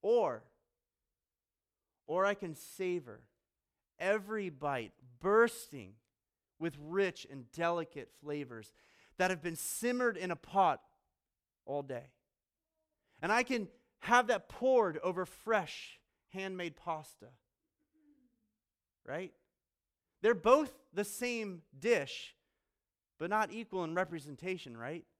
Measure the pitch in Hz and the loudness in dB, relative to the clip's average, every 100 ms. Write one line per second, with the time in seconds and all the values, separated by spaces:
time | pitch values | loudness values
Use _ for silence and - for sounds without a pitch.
0 | 196 240 185 113 - _ _ _ _ _ | 4 4 4 0 -10 _ _ _ _ _
1 | _ _ _ _ _ _ _ _ _ _ | _ _ _ _ _ _ _ _ _ _
2 | - 165 190 202 190 151 - - 185 175 | -4 0 2 0 -6 -10 -14 -6 -4 -4
3 | 127 107 120 _ _ _ _ _ _ _ | -6 -18 -20 _ _ _ _ _ _ _
4 | 180 214 196 214 190 143 147 135 110 _ | 0 0 0 -4 -4 -4 -2 -2 -4 _
5 | 131 - 185 214 233 - - 143 95 101 | -20 -6 4 6 6 2 -14 -14 -14 -18
6 | _ _ _ _ _ _ 165 139 147 180 | _ _ _ _ _ _ -6 -6 -6 0
7 | 196 - - 139 120 - 170 170 165 - | 0 -2 -14 -14 -14 -2 0 0 -4 -10
8 | 120 _ 147 147 135 117 110 _ _ _ | -14 _ -8 -8 -6 -12 -16 _ _ _
9 | _ _ 185 185 170 165 - - 233 247 | _ _ 0 0 -4 -6 -8 -2 -2 2
10 | 247 185 180 165 - 196 185 139 _ _ | 0 0 -4 -6 -2 4 4 4 _ _
11 | _ _ _ _ _ _ - 143 135 127 | _ _ _ _ _ _ -6 -6 -6 -10
12 | - _ _ _ _ _ _ _ _ _ | -12 _ _ _ _ _ _ _ _ _
13 | _ _ 175 220 247 247 196 _ _ _ | _ _ 2 2 2 -2 -4 _ _ _
14 | - 240 240 220 - - 247 254 208 156 | 4 6 6 2 0 -2 4 6 4 0
15 | 160 180 185 - - 220 160 - - - | -4 -2 -6 -8 0 0 0 -10 -14 -18
16 | _ _ _ 185 190 185 170 151 - 160 | _ _ _ -10 -8 -6 -8 -10 -6 -6
17 | 147 - 110 123 _ _ _ _ _ 320 | -8 -20 -20 -20 _ _ _ _ _ _
18 | 302 277 247 226 _ _ _ _ _ _ | _ _ _ _ _ _ _ _ _ _
19 | - 143 185 _ _ _ _ _ _ _ | -10 -10 -10 _ _ _ _ _ _ _
20 | _ _ 214 226 180 262 302 - _ 165 | _ _ 2 2 6 6 6 -6 _ -6
21 | 202 - 240 233 214 175 - 135 196 233 | -4 -2 -2 -2 -4 -8 -14 -4 2 2
22 | 139 - - - _ _ _ _ _ _ | 2 -8 -14 -20 _ _ _ _ _ _
23 | _ _ 165 208 214 220 226 185 165 170 | _ _ -2 0 0 -2 -6 -4 -2 0
24 | 185 170 143 139 180 185 - 117 120 165 | -2 -4 -10 -10 -6 -6 -8 -12 -10 -10
25 | - _ | -12 _